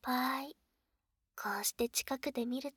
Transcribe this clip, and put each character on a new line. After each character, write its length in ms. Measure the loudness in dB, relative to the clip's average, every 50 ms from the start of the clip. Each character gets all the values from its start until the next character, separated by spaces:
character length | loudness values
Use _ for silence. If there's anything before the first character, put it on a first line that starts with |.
| -2
輩、 540 | 0 2 4 4 2 2 0 -4 -6 -12 -16 _ _ _ _ _ _ _ _ _ _ _ _ _ _ _
こ 240 | -6 -4 -2 -2 0
う 40 | 0
し 120 | 0 0
て 120 | 2 0 2
近 300 | 2 0 0 0 -2 -2
く 140 | -2 -2 -2
で 140 | 0 0
見 140 | 0 0 -2
る 120 | -2 -4 -8